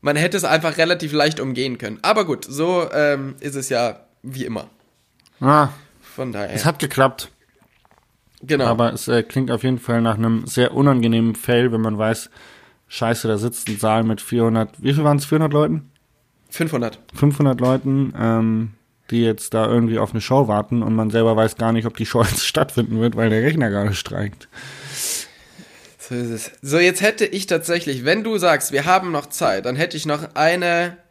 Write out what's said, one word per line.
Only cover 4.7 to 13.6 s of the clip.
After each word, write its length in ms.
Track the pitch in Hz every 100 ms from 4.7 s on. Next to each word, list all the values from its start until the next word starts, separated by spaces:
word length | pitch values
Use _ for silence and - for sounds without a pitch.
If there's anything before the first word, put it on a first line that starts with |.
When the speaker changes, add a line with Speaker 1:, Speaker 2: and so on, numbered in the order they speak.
| _ _ _ _ _ _ _
Speaker 2:
Ah, 280 | 131 151 143 - - _ - -
Speaker 1:
Von 160 | 127
daher. 220 | 101 101
Speaker 2:
es 120 | - 151
hat 120 | 165
geklappt. 540 | 143 - 135 - - _ _ _ _ _ _ _ _ _ _ _
Speaker 1:
Genau. 220 | 131 147 120
Speaker 2:
Aber 280 | 117 117
es, 140 | - -
äh, 160 | 117
klingt 260 | 113 - 131
auf 140 | 120
jeden 160 | 131 127
Fall 220 | - 117
nach 160 | 113 107
einem 280 | 113 113 -
sehr 300 | - 123 -
unangenehmen 580 | 143 131 117 113 113 110
Fail, 360 | - 120 123
wenn 100 | 113
man 160 | 110 107
weiß, 320 | 110 113 - - - - - _ _
scheiße, 400 | - 117 117 113
da 100 | 107
sitzt 280 | 117 -